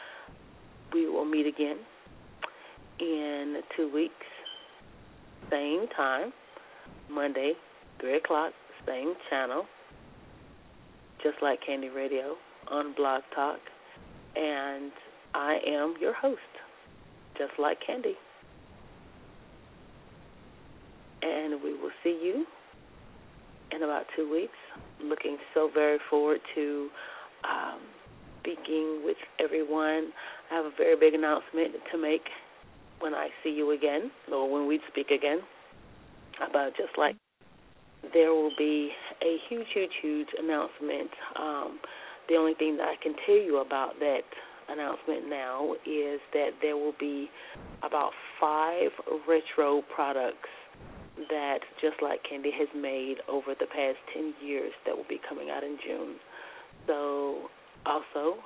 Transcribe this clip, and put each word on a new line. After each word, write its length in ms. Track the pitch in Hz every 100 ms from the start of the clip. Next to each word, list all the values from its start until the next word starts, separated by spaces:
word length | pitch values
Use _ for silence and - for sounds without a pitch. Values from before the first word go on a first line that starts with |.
| - - - - - - - - -
We 140 | 170 160
will 160 | 156
meet 240 | 151 156 151
again 300 | 143 147 156 220 - - - - - - - - - - -
in 640 | 170 160 151 143 147 147 - -
two 120 | 156
weeks, 200 | 143 165 - - - - - - - - - - - - - -
same 380 | 147 147 165 233 -
time, 380 | 135 131 208 - - - - - - - -
Monday, 440 | 147 143 135 139 165 - - - -
three 160 | 127 143
o'clock, 340 | - 156 160 - - - -
same 280 | 127 143 175 -
channel, 340 | 135 127 135 196 - - - - - - - - - - - - - - -
Just 140 | 151 147
Like 180 | 147 127 -
Candy 220 | 139 135
Radio 480 | 135 135 135 135 160 - - -
on 240 | 147 147
Blog 280 | 139 139 131 -
Talk. 260 | - 139 - - - - - - - - -
And 560 | 151 143 139 139 143 - - - -
I 260 | - 143 156 -
am 300 | 147 151 165
your 120 | 185
host, 260 | 233 277 254 - - - - - - - - - -
Just 160 | 139 -
Like 200 | 147 - -
Candy. 280 | 254 233 - - - - - - - - - - - - - - - - - - - - - - - - - - - - - - -
And 420 | 160 151 156 147
we 80 | 147
will 200 | 139 143 -
see 160 | 170 165
you 240 | 170 233 330 - - - - - - - - - - - -
in 100 | 156
about 240 | 156 147 -
two 160 | - 156
weeks. 280 | 156 208 - - - - -
Looking 360 | 151 151 - 143 -
so 160 | - 156
very 260 | 156 151 147 -
forward 320 | 151 147 156 -
to, 360 | - 147 147 143 - - - - - -
um, 300 | - - - - - - - - -
speaking 600 | - 170 - 156 156 156 151
with 120 | 165 - -
everyone. 720 | 156 160 151 156 156 156 160 - - - -
I 60 | 165
have 100 | 156
a 60 | 143
very 180 | 165 160
big 180 | 160
announcement 640 | 156 156 151 - 160 165 - -
to 60 | 170
make 260 | 156 156 - - - - - - - -
when 140 | 160
I 160 | 151 151 -
see 80 | 160
you 200 | 151 147
again, 400 | 147 147 143 233 - -
or 200 | 139 135
when 160 | 143 143
we 120 | 151 -
speak 200 | - 139
again, 280 | 139 143 160 - - - - - - - - - - 139
about 280 | 143 135 -
Just 220 | - -
Like. 180 | 147 - _ _ - - - - - - -
There 200 | 165 160
will 180 | 160 156 147
be 340 | 151 151 147 - - -
a 160 | 165 165 -
huge, 200 | 233 226
huge, 180 | 208 180 -
huge 260 | 156 151 147 -
announcement. 720 | 160 151 - - 147 143 - - - -
Um, 400 | 156 143 143 - - - - - -
the 80 | 165
only 180 | 160 160
thing 220 | 156 151
that 100 | 156
I 80 | 156
can 140 | 160 147 -
tell 120 | 208
you 200 | 196 143
about 420 | 135 139 131 -
that 220 | 147 131 - - - - -
announcement 600 | 151 143 - - 156 143
now 440 | 143 127 131 151 - -
is 340 | 151 143 143 -
that 180 | 147 143 147
there 160 | 151 147
will 180 | 147 147
be 300 | 147 143 143 - - - - -
about 280 | 151 151 139 - - -
five 500 | 156 151 160 175 170 - - 156 151
retro 560 | 160 156 - 147 147 139
products 560 | - 139 135 123 - - - - - - - - - 151
that 300 | 151 143 139 - -
Just 220 | 156 151
Like 180 | 147 - -
Candy 240 | 143 143 -
has 100 | 147 147
made 420 | 139 135 131 135 -
over 240 | 139 135
the 140 | 135 127
past 300 | 156 139 135 -
ten 200 | - 156 147
years 280 | 143 139 - - -
that 120 | -
will 100 | -
be 140 | - -
coming 220 | 147 147
out 120 | 143
in 140 | 143 143 -
June. 300 | - - - - - - - - - -
So, 640 | 147 143 143 143 143 - - - - -
also, 520 | 151 - 147 151 202